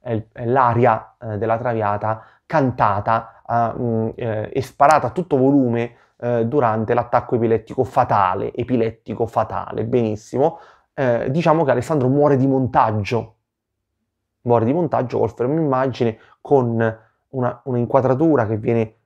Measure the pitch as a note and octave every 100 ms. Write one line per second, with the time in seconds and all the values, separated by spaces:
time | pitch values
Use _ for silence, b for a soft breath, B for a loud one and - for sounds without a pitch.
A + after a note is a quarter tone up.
0 | - A2+ A2 - A#2 C3 B2 A#2 A#2+ A2+
1 | - _ A2+ G#2+ A2+ A2+ B2 A2+ G#2 G#2
2 | G#2+ A2 B B _ D#3+ C3+ B2 A#2 G2+
3 | G#2 A2+ A2+ - - A#2 A#2 - B2 A2+
4 | A2 - A#2+ A2 G#2+ - B2 _ C#3+ D3+
5 | A#2+ - F3 C#3 C3 C#3+ B2 A#2 A#2 b
6 | b b A#2+ A#2+ A2+ D3 A#2+ A2 A2 A#2+
7 | A#2 B2 - B2 A2+ A2+ - - - -
8 | B2 A2+ F#2+ F#2+ A#2 - A#2+ B2 A2+ A2+
9 | - G#2+ A2+ - G#2+ F#2+ F#2 - A2+ B2+
10 | A2+ G#2+ - A#2+ D3+ - B B B -
11 | C3 A#2 - C3+ E3+ D#3 D#3 C3 A#2+ D#3
12 | B2 C#3 D3 C#3 C3+ C3 B2+ C#3 A#2+ G#2+
13 | G2 A#2 A2+ _ _ _ _ _ _ _
14 | _ _ _ _ B2 A#2 A2+ C#3 D3 A2+
15 | B2 A2+ A2 - A#2+ D#3 D#3 B2+ C3+ A#2
16 | A#2 A2 b b - C#3+ A#2+ A2+ A2+ G#2+
17 | b b _ C3+ B2 - - B2 A#2 C#3
18 | B2 B2+ E3 C#3+ G#2+ A2 A#2+ A#2 A2 _